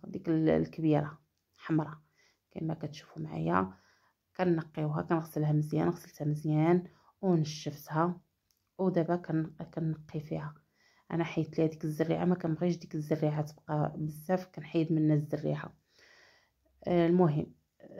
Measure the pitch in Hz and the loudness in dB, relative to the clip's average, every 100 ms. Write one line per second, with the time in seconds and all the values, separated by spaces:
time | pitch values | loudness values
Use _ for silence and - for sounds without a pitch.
0 | - - 175 160 160 160 160 - 160 147 | -12 -8 -2 2 4 4 2 0 2 2
1 | 147 - _ _ _ _ - 156 151 - | 2 -6 _ _ _ _ -2 0 -2 -8
2 | _ _ _ _ _ - 160 156 151 147 | _ _ _ _ _ -10 -8 -6 -8 -12
3 | - - 156 160 160 180 190 - _ _ | -18 -14 -10 -6 0 0 0 -4 _ _
4 | _ _ _ - 180 160 156 - 151 156 | _ _ _ -2 2 2 0 -4 -2 -2
5 | 170 165 160 151 151 151 151 156 170 175 | 0 -2 -2 -2 2 2 2 0 0 -2
6 | - - 147 151 156 151 160 180 180 - | -8 -6 -4 -2 0 2 4 4 2 -10
7 | _ _ 196 165 151 - 147 - - 156 | _ _ 2 2 2 -4 -10 -10 -4 0
8 | 170 175 - _ _ _ _ - 190 180 | 0 -2 -10 _ _ _ _ -2 0 2
9 | 160 175 175 160 160 - 160 - 165 156 | 2 0 0 -2 -2 -8 -12 -4 -4 -4
10 | - 160 151 160 151 - _ _ _ _ | -6 -10 -6 -6 -8 -12 _ _ _ _
11 | - 165 160 - 156 - 160 156 160 151 | -6 -4 -2 -2 -2 0 0 0 -6 -2
12 | 160 160 175 180 165 156 180 170 - 160 | -2 0 2 0 0 0 0 -2 -4 -8
13 | 151 151 151 151 151 - - 151 151 - | -4 0 0 0 -4 -8 -6 -2 -2 -4
14 | 151 - - 185 - - 156 170 160 156 | -8 -8 -4 -4 -4 -14 -4 -2 2 4
15 | 151 151 151 147 151 151 - - _ _ | 4 4 2 -4 -4 -4 -6 -14 _ _
16 | - - _ _ _ _ _ _ - 175 | -20 -20 _ _ _ _ _ _ 0 2
17 | 165 180 170 147 - - _ _ - - | 4 6 6 4 -2 -10 _ _ -20 -20